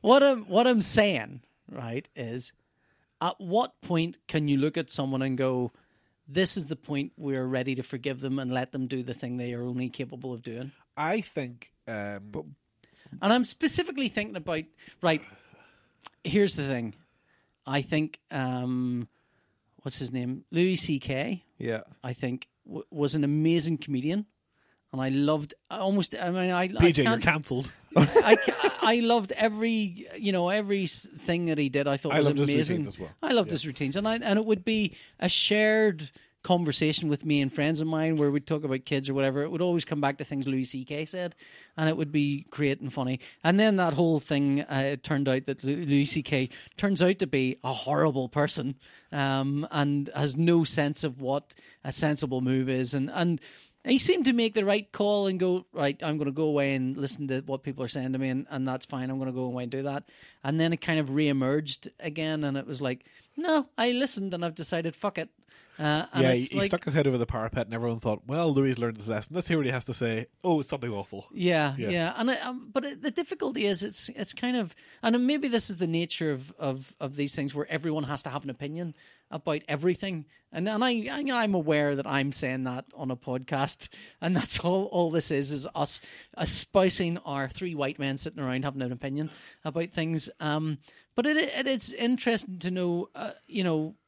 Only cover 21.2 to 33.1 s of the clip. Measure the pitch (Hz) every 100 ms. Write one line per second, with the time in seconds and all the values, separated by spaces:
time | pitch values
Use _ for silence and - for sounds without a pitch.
21.2 | 151 185 _ _ 120 110 - - 127 123
22.2 | 131 127 - _ - - - 160 143 156
23.2 | 143 151 160 170 165 156 - 135 139 196
24.2 | 208 _ _ _ _ _ _ 131 131 135
25.2 | 143 156 147 - _ 196 190 202 175 -
26.2 | 180 185 180 180 185 196 170 151 139 226
27.2 | 190 151 147 127 139 - _ - 147 -
28.2 | 294 226 - - 359 - - 233 233 233
29.2 | 196 - 220 214 226 226 208 175 - -
30.2 | 202 185 175 208 202 196 180 - - -
31.2 | - 170 175 151 139 139 143 139 151 143
32.2 | 147 143 143 143 - 175 143 - 185